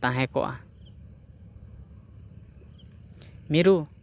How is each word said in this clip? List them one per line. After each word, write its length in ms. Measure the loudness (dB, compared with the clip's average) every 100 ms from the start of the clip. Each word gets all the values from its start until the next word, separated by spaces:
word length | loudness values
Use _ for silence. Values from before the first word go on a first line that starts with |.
ᱛᱟᱦᱮᱸ 280 | 2 4 2
ᱠᱚᱜᱼᱟ᱾ 220 | 2 0 -4 -12 -18 -18 -18 -18 -18 -20 -20 -18 -18 -16 -16 -16 -18 -18 -18 -16 -16 -18 -18 -18 -18 -18 -18 -18 -16 -16 -12 4
ᱢᱤᱨᱩ, 280 | 8 10 8 4 -8